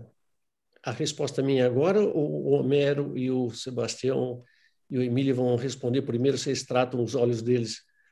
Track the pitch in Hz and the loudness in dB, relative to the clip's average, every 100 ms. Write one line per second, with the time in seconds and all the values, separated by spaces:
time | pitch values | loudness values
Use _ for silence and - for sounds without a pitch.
0 | 120 _ _ _ _ _ _ _ - 120 | -16 _ _ _ _ _ _ _ -10 -6
1 | - - 143 - 135 135 123 123 165 196 | -6 -4 -4 -2 0 2 2 2 2 2
2 | 208 - 151 147 139 139 131 143 143 143 | 2 0 -2 -2 0 0 2 2 2 0
3 | 143 127 127 131 123 110 - 123 113 - | -2 -4 -2 0 -2 -4 -8 -4 -4 -2
4 | 127 135 127 123 - _ _ _ - 131 | -2 0 -2 -6 -14 _ _ _ -6 -2
5 | 127 120 135 123 127 120 135 120 123 127 | 0 2 2 2 2 0 0 -4 -2 -2
6 | 135 117 135 135 - 127 - 123 127 127 | 0 0 2 2 0 -4 0 0 2 0
7 | 113 135 120 117 117 123 113 - - _ | 0 2 2 2 2 0 0 -8 -16 _
8 | _ | _